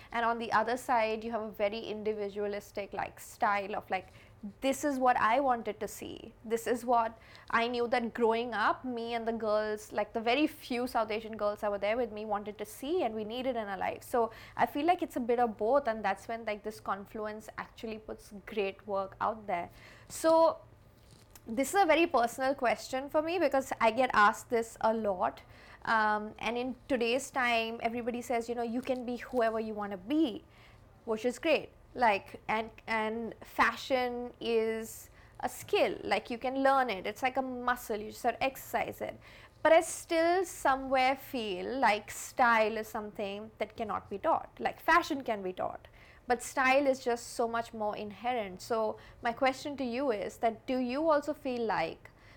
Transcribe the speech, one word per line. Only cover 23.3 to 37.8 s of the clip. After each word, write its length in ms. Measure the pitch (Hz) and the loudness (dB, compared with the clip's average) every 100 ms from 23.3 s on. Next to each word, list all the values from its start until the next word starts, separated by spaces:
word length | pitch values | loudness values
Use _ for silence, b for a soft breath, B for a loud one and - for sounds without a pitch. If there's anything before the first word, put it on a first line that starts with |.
| 339 | 2
because 320 | 294 269 262 - | 2 2 0 2
I 100 | 226 | 2
get 200 | 220 254 | 4 2
asked 360 | - 202 220 - | 6 6 4 0
this 300 | 233 233 - | -2 -2 0
a 140 | 220 | 0
lot. 460 | 226 208 180 226 - - B B B - | 2 0 0 0 -2 -14 B B B 0
Um, 440 | 226 214 208 214 - | 2 4 2 -2 -8
and 180 | - 240 | -4 -2
in 160 | 254 226 - | -4 -6 -2
today's 420 | 262 233 247 - | 0 2 0 -2
time, 480 | 269 247 233 226 233 | 0 2 2 0 -2
everybody 400 | 233 240 233 240 | -2 -2 -4 -4
says, 280 | 233 240 233 | -2 -2 0
you 80 | 240 | -2
know, 60 | 233 233 | -2 -2
"You 40 | |
can 220 | 247 254 240 | -2 -2 -4
be 120 | 247 | -6
whoever 420 | - 247 226 220 | -4 0 2 2
you 120 | 220 | -2
wanna 240 | 208 202 202 | -4 -6 -6
be," 460 | 190 302 311 196 - b b b b - | -2 2 2 0 -12 b b b b -12
which 200 | - 220 | -4 -2
is 140 | 247 240 | -2 0
great. 300 | 320 247 - - - - | 2 2 0 -14 -14 2
Like, 440 | 240 196 - - - | 4 4 -2 -12 -4
and, 200 | 220 226 - - | -4 -4 -8 -4
and 480 | 220 220 226 226 - | -2 -2 -4 -6 -10
fashion 880 | - - 247 233 - 262 247 240 240 - | -6 2 2 2 0 0 0 -4 -8 -8
is 680 | 226 233 220 220 226 - - b b b | 0 0 2 -2 -6 -12 -18 b b b
a 80 | 247 | -8
skill, 460 | - - 415 247 - | -8 -2 2 2 0
like, 260 | - 202 - | -2 -2 -2
you 80 | 233 | -6
can 240 | 254 269 | -4 2
learn 280 | 269 269 247 | 4 4 2
it. 160 | 190 208 | -2 -6
It's 160 | 214 | -4
like 140 | 262 254 | -2 -2
a 40 | |
muscle, 540 | 262 247 247 240 | -4 -4 -4 -4